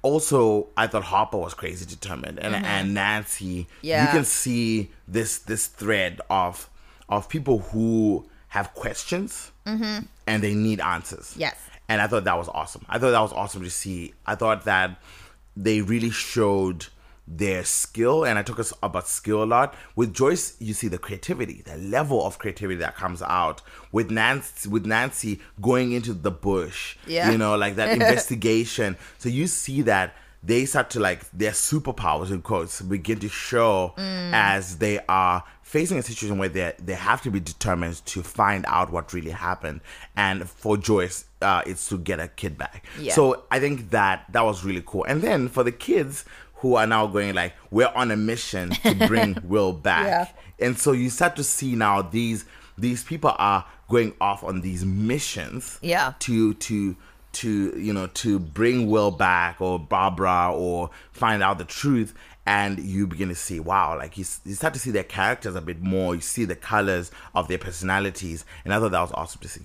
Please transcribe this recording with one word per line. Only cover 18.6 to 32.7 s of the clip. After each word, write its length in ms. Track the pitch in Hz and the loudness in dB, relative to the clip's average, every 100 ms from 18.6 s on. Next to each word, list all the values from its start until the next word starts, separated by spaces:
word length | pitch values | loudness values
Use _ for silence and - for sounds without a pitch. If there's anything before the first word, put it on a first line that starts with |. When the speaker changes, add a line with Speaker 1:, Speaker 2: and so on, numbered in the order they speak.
| 110 - | -6 -4
Speaker 1:
about 240 | 101 90 - | -4 -4 -4
skill 360 | - - 107 | -6 0 2
a 20 | |
lot. 300 | 110 120 139 - - - | 4 4 2 -2 -10 0
With 180 | 117 | 0
Joyce, 400 | 92 135 175 - - | 4 2 2 -4 -8
you 120 | 107 | -8
see 160 | 104 110 | -4 -4
the 80 | 90 | -6
creativity, 640 | - 95 - 160 117 - - | -8 -10 -6 -6 -6 -8 -14
the 100 | 78 | -12
level 480 | 95 120 151 127 | -2 -2 2 0
of 140 | 90 - | 0 -4
creativity 420 | 104 - 101 90 | -8 -6 -6 -4
that 160 | 80 - | -4 -4
comes 240 | 92 87 | -6 -6
out. 400 | 87 90 82 78 - - - | 0 2 2 -2 -14 -20 -4
With 180 | 107 101 | -2 0
Nancy, 580 | 110 113 139 - - 104 | 2 4 2 -4 -12 -2
with 180 | 107 101 | -2 2
Nancy 540 | 110 131 - 110 101 - - | 0 0 -4 -6 -6 -10 -4
going 320 | 104 127 127 | 2 2 2
into 220 | 120 117 | -2 -4
the 160 | 95 80 | -4 -4
bush, 680 | 85 101 95 80 - - - - | -2 0 0 -2 -8 -12 -12 -6
Speaker 2:
Yeah. 240 | 165 175 | 0 2
Speaker 1:
you 60 | 113 | 4
know, 160 | 107 104 | 4 2
like, 200 | 101 101 | 2 0
that 140 | 110 | 2
Speaker 2:
<laughs> 100 | 113 | 4
Speaker 1:
investigation. 960 | 113 120 - 117 113 110 117 - 104 95 - - | 4 4 0 0 2 2 2 -2 -2 -2 -12 -8
So 100 | 123 | -4
you 180 | 127 170 | -2 -2
see 360 | - - 135 | -2 -2 0
that 320 | 117 98 90 - - - | 4 4 2 -6 -20 -14
they 220 | 85 117 | 0 2
start 240 | 131 139 127 | 2 0 0
to, 100 | 120 | 0
like, 280 | 98 90 - | 0 0 -8
their 180 | 92 107 | -2 -2
superpowers, 800 | 104 - 151 147 120 95 76 92 | 0 0 0 -2 -2 0 0 -2
in 100 | 95 | -6
quotes, 380 | - 98 85 | -2 -2 -2